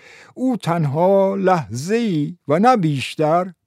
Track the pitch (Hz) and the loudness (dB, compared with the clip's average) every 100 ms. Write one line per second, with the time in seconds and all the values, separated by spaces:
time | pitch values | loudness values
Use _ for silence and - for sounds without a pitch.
0 | - - - - 262 240 - 170 147 143 | -20 -20 -20 -6 -4 -2 -4 -2 -2 0
1 | 185 196 196 196 185 180 101 117 160 226 | 2 4 2 0 0 0 -2 -8 -4 -2
2 | 233 160 151 - - 156 233 247 160 139 | 0 -2 -4 -6 -2 2 4 4 2 -2
3 | - - 151 170 190 - | -6 -4 0 0 -2 -10